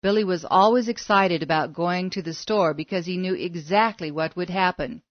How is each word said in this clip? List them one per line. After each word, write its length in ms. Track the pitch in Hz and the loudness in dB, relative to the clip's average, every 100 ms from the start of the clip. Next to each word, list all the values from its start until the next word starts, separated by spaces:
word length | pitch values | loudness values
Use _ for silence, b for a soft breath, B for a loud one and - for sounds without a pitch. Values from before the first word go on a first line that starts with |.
Billy 220 | 190 208 | 2 2
was 200 | 202 180 | 2 -2
always 440 | 160 190 202 240 226 | 2 4 6 4 2
excited 560 | 233 - 202 190 170 | -6 0 2 4 0
about 280 | 151 160 151 | 0 0 0
going 380 | 151 170 180 185 | -2 -2 0 -2
to 120 | 185 | -6
the 120 | 165 | -8
store 400 | 165 - 214 175 | -10 -2 2 2
because 320 | 151 160 190 170 | 0 -4 -4 -4
he 100 | 180 | -4
knew 180 | 185 | -2
exactly 760 | 185 180 170 151 196 220 208 165 | -2 -4 -8 0 2 2 0 -8
what 240 | 147 160 | -4 -4
would 160 | - 175 | -4 -4
happen. 500 | 185 185 180 139 160 _ | 0 0 0 -6 -8 _